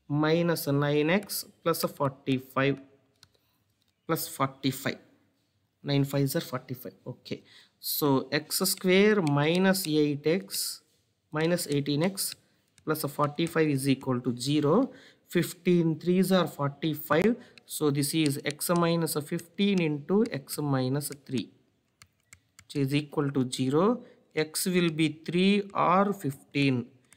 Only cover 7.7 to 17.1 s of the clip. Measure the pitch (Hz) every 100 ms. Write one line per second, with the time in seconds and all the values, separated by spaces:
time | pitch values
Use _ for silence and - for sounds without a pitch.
7.7 | _ - - 147 131 - 147 147 - 190
8.7 | - 185 185 208 208 156 143 151 175 190
9.7 | 190 160 151 147 143 151 180 190 - -
10.7 | - _ _ _ _ _ 151 165 175 -
11.7 | 143 139 143 175 190 - - _ _ _
12.7 | _ - 151 139 - 147 143 165 165 156
13.7 | 135 139 131 135 123 127 120 127 151 143
14.7 | 190 269 - - _ _ 175 165 - -
15.7 | 175 165 151 170 180 180 185 160 - 139
16.7 | 139 165 151 -